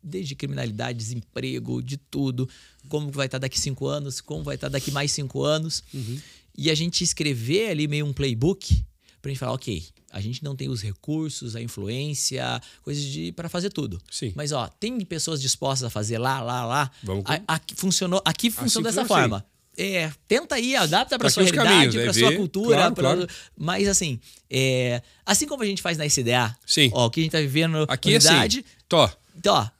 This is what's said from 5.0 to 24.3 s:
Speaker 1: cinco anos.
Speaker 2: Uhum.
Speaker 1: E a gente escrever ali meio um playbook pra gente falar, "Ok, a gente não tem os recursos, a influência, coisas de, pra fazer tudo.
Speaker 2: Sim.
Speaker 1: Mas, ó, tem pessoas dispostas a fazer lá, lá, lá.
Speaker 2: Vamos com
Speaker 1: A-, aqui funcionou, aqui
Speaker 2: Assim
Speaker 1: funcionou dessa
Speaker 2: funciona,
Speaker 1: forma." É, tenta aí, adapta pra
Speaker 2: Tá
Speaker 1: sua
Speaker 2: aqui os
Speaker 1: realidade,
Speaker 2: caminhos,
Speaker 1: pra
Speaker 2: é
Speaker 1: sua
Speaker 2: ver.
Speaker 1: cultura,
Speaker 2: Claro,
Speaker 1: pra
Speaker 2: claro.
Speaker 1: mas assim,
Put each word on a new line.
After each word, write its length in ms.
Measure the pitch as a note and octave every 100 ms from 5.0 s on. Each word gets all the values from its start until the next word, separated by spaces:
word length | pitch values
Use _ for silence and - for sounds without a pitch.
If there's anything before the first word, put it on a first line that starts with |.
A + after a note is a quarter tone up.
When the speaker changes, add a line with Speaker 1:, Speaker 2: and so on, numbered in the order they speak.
| D3
Speaker 1:
cinco 320 | - C#3 C#3
anos. 380 | C#3 D#3 D#3 D3 -
Speaker 2:
Uhum. 240 | C#3 A2 B2+ D#3 - _ -
Speaker 1:
E 120 | C#3+
a 40 |
gente 300 | D#3 E3+ -
escrever 640 | E3+ - D#3 B2+ A2+ E3+ A3
ali 160 | D#3+ D3+
meio 180 | D3
um 80 | D3
playbook 720 | C3+ C#3 A2+ C#3+ F#3+ - - - _ _ _
pra 80 | C#3
gente 80 | C3+
falar, 140 | B2
"Ok, 320 | B2+ - F#2 D#2+ _ _
a 80 | -
gente 220 | G2+ B2
não 100 | D3 C3+
tem 120 | C3+
os 120 | B2+
recursos, 760 | G2+ G2 - D#3 D#3 - B2 A2
a 40 |
influência, 1000 | A#2 G#2+ G2 B2 D3 C#3+ - C3 B2+ A#2+ - -
coisas 200 | - D3
de, 280 | C#3+ D3 E3+
pra 160 | E3+ E3+
fazer 180 | F3 F#3+
tudo. 300 | F#3 C3 F2 -
Speaker 2:
Sim. 220 | - A#2+
Speaker 1:
Mas, 160 | F#2+ D3
ó, 140 | D3 A#2
tem 300 | _ G#3+ B3+
pessoas 420 | F#3+ E3 D3+ D#3
dispostas 420 | C3+ - C#3 C3
a 60 | B2+
fazer 260 | G#2+ G#2 A2+
lá, 240 | B2 C3
lá, 240 | A#2+ B2
lá. 260 | A#2 C3 C#3 -
Speaker 2:
Vamos 220 | G#2 F#2+
com 80 | F#2+
Speaker 1:
A-, 100 | D#3 G#3
aqui 260 | D#3+ -
funcionou, 480 | - F#3+ F3+ F#3 F#3
aqui 220 | D#3 D#3+ A#3
Speaker 2:
Assim 100 | G#3+
Speaker 1:
funcionou 320 | C4 A3 A3+
dessa 120 | A3+
Speaker 2:
funciona, 180 | B3 F#3 B2+
Speaker 1:
forma." 180 | G2+ - _ _ -
É, 340 | G3 F#3+ D#3+ D3 _
tenta 260 | A3+ E4
aí, 200 | C#4 A#3+ C4
adapta 420 | E3+ F3 B3+ B3+
pra 80 | C#3+
Speaker 2:
Tá 60 |
Speaker 1:
sua 80 | E3
Speaker 2:
aqui 80 | F#3+
os 60 | F3
Speaker 1:
realidade, 300 | E3+ F#3 C3+
Speaker 2:
caminhos, 60 | A2
Speaker 1:
pra 60 | A#2+
Speaker 2:
é 20 |
Speaker 1:
sua 160 | G#2+ B2
Speaker 2:
ver. 60 | E3
Speaker 1:
cultura, 400 | F#3 F#3+ A3+ A3+
Speaker 2:
Claro, 180 | F3+
Speaker 1:
pra 80 | - C3
Speaker 2:
claro. 140 | E3+ F3 - - -
Speaker 1:
mas 300 | D3+ F#3 G3+
assim, 300 | G3 E3+ A#2+ -